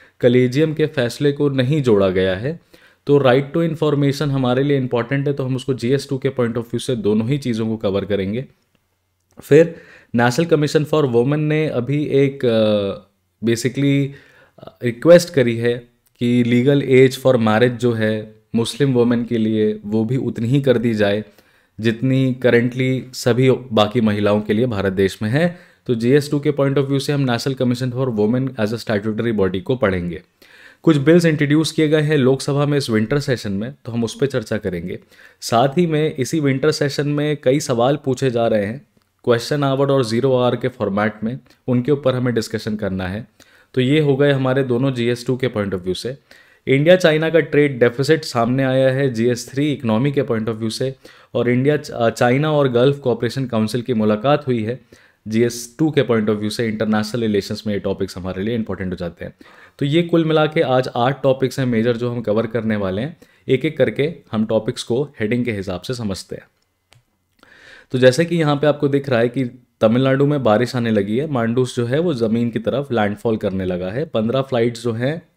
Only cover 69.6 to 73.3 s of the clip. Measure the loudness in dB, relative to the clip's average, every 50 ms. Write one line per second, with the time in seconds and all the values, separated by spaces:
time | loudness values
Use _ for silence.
69.6 | _ _ _ _ 2 4 4 4 4 2 2 2 2 2 2 2 2 2 2 2
70.6 | 2 0 -2 -2 -2 0 0 0 0 0 -2 -2 -2 -2 -2 -2 -2 0 0 0
71.6 | -2 -2 -2 -4 -4 -2 -2 0 0 -2 -2 0 0 0 0 0 -2 -2 -4 -4
72.6 | -4 -2 -2 -4 -4 -2 -2 0 0 0 -2 -4 -2 -2